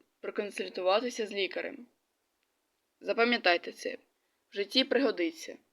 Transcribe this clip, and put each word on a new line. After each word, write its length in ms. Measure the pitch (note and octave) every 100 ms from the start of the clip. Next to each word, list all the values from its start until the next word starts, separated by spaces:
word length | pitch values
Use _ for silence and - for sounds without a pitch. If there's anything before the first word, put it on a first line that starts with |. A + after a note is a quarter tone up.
| _ _
проконсультуватися 1080 | G3+ - G#3 - F#3 F#3 F#3 G#3 B3 B3 G#3
з 40 |
лікарем. 560 | G3+ F#3 - - - A#3+ _ _ _ _ _ _ _ _ _ _ _
Запам'ятайте 680 | F3+ G3 A#3 A#3+ F3+ F3 -
це. 260 | - - - _ _ _ _ _
В 40 | G3
житті 280 | G3+ C4
пригодиться. 720 | C4 B3 C4 G3 E3 - - - _